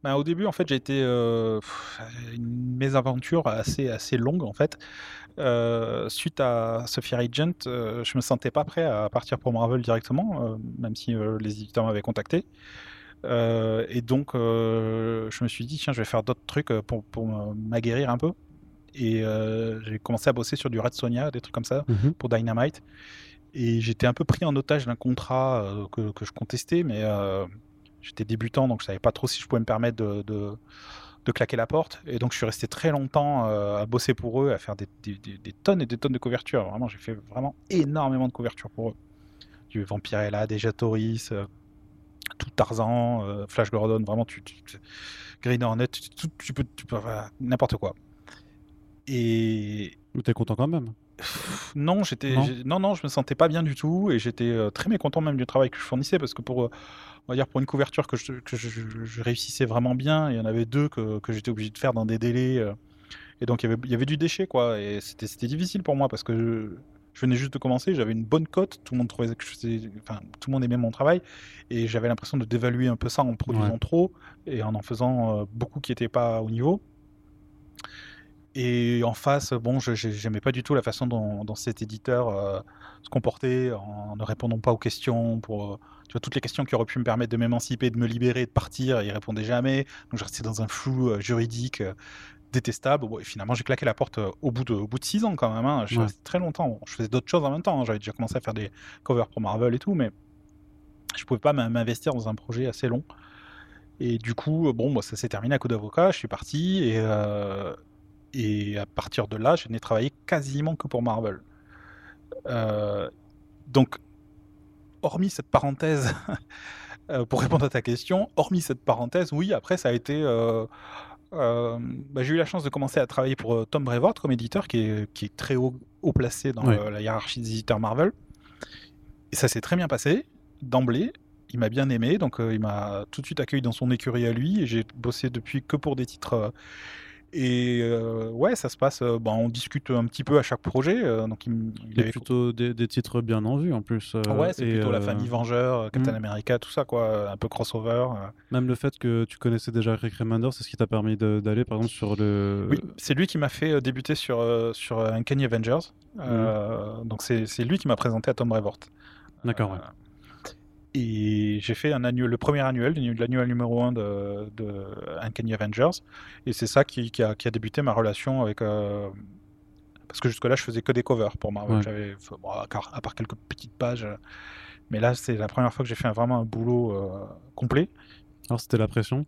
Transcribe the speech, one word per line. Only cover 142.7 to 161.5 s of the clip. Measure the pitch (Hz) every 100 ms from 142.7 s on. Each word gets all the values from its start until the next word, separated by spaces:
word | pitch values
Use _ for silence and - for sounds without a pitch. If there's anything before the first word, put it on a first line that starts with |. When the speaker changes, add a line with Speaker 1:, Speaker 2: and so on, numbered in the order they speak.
| 117
Speaker 2:
des | 117
titres | - - 123
bien | 113 110 107
en | 139
vue | 175
en | 123
plus, | 104 113 -
euh, | 117 107 110
Speaker 1:
Ouais, | 165
c'est | 185 120
Speaker 2:
et, | 110
Speaker 1:
plutôt | 107
la | 113
Speaker 2:
euh, |
Speaker 1:
famille | 101 - 120
Vengeur, | 117 117 120 127 123
euh, | 110
Captain | 131 131
Speaker 2:
hmm. | 110 107
Speaker 1:
America, | 104 - 123
tout | -
ça, | - 135
quoi, | 120 113 107 101
un | 101
peu | 113
crossover, | - 117 117 113
euh. | 117 127 110 98 - _
Speaker 2:
Même | 127 127
le | 123
fait | 143 -
que | 120 117 113
tu | -
connaissais | 120 117 -
déjà | 113 113 110
Rick | 117 -
Remender, | 113 113 123
c'est | 127
ce | -
qui | -
t'a | 110
permis | 110 107 107
de, | 110 104
d'aller | 107 107 123
par | 107
exemple | 113
sur | - 107 104
le | 107 101 101 101 95
Speaker 1:
Oui, | 143 - -
c'est | -
lui | 139 185
qui | 160
m'a | 143
fait, | - 156
euh, | 147
débuter | 127 127 131 151
sur, | - 120
euh, | 117 117 117
sur, | 113 - 113
euh, | 110
Uncanny | 113 117 139 135
Avengers. | 113 110 139 - - - 226
Speaker 2:
Mhm. | 131
Speaker 1:
Euh, | 117 110 107 104 113 104 113
donc | 113 110
c'est, | - 117 110
c'est | -
lui | 117 185
qui | -
m'a | 117
présenté | 123 113 127
à |
Tom | 123 120
Brevoort. | 113 104 - - - - - - -
Speaker 2:
D'accord, | 123 113 104
Speaker 1:
Euh, | 92
Speaker 2:
ouais. | 71 50 - - - - - - - - - 135
Speaker 1:
et | 117 107 107 107 107